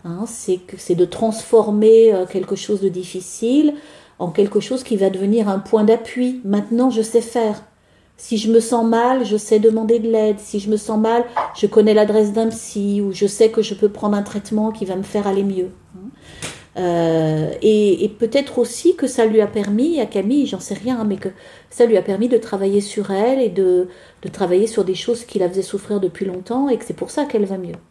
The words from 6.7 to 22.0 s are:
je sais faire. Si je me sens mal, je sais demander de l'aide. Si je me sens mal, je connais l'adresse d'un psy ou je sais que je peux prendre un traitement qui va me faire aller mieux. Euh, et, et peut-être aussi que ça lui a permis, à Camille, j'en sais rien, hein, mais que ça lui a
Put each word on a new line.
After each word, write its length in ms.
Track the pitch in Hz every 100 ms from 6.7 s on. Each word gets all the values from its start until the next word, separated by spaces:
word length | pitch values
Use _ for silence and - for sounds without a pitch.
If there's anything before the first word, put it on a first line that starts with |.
| 233 254
je 120 | 220
sais 180 | 220 233
faire. 440 | 226 240 220 208 - _ _ _ _
Si 220 | _ - 220
je 120 | 220
me 120 | 226
sens 240 | 226 240
mal, 400 | 226 226 240 262
je 100 | 214
sais 240 | 214 - 214
demander 400 | 226 220 220 233
de 100 | 226
l'aide. 300 | 220 214 208
Si 220 | - 208
je 80 | 202
me 80 | 214
sens 200 | 220 214
mal, 280 | 220 240 240 - - -
je 100 | 202
connais 260 | 220 214
l'adresse 380 | 214 214 214 208
d'un 160 | 208 226
psy 540 | 220 - 208 202 202
ou 100 | 202
je 160 | 185 202
sais 220 | - 220
que 120 | 220
je 120 | 214
peux 160 | 202 208
prendre 260 | 208 208
un 60 | 208
traitement 500 | 202 208 - 214 220
qui 140 | 214
va 100 | 190
me 80 | 185
faire 240 | 196 214 202
aller 160 | 196
mieux. 240 | 202 190 185 - _ 185 208 - - - - - - -
Euh, 760 | 180 170 165 160 156 156 156 -
et, 440 | 220 214 208 180
et 40 | 202
peut-être 480 | - 226 277 277 -
aussi 380 | 233 - 339
que 120 | 370 254
ça 180 | 254
lui 160 | 220 214
a 60 | 208
permis, 520 | 214 202 208 302 320
à 60 |
Camille, 400 | 220 202 196 285
j'en 140 | 269 185
sais 160 | -
rien, 240 | 196 220 247
hein, 60 |
mais 120 | 214 196
que 120 | 190 - - - _
ça 160 | -
lui 120 | 233
a 40 | 202